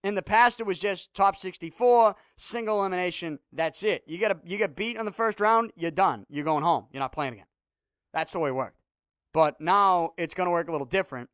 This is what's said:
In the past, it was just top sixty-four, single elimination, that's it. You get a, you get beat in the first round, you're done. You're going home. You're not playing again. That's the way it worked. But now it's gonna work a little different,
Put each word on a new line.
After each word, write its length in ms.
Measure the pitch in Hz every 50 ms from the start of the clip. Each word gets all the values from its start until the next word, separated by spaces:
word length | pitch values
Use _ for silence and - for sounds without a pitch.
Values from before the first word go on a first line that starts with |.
| -
In 100 | 196 208
the 80 | 196 180
past, 380 | - 208 226 240 240 233 -
it 60 | 226
was 120 | 202 190 156
just 360 | - 202 196 170 - - _
top 220 | - 196 196 185
sixty-four, 800 | - - 190 180 - - 165 - - 240 247 240 233 226 214 196 - _ _ _
single 440 | _ - - - 233 226 214 214 202
elimination, 580 | 196 190 185 180 180 180 165 - 175 165 151 - - _ -
that's 300 | 135 160 160 151 - 190
it. 200 | 214 185 127 -
You 120 | - 160 175
get 120 | 214 214
a, 80 | 190 160 -
you 140 | 170 196 202
get 180 | 214 180 135
beat 200 | - 202 233 240
in 80 | 208 226
the 80 | 208 185
first 280 | - 226 226 208 -
round, 320 | 208 214 226 226 233 220 -
you're 160 | - 165 165
done. 360 | 156 156 196 180 135 107 95 -
You're 160 | 143 143 147
going 200 | 156 156 147 151
home. 220 | 175 165 123 107 - -
You're 80 | 135
not 120 | 139 131 -
playing 220 | - 147 135 117
again. 120 | 101 - _ _ _ _ _ _ _ _ _ _ _ _ _ -
That's 200 | 160 160 - -
the 60 | 180
way 120 | 160 143
it 40 | 131
worked. 260 | 131 127 101 - _ _ _ _ _ _ _ _ _ _ _ -
But 280 | 156 160 151 - -
now 520 | 156 165 190 202 202 196 185 175 165 165 -
it's 180 | - 170 156 -
gonna 160 | - 185 175
work 180 | 175 170 170 -
a 40 | 165
little 140 | 147 139
different, 440 | 120 180 190 185 - - 123 - -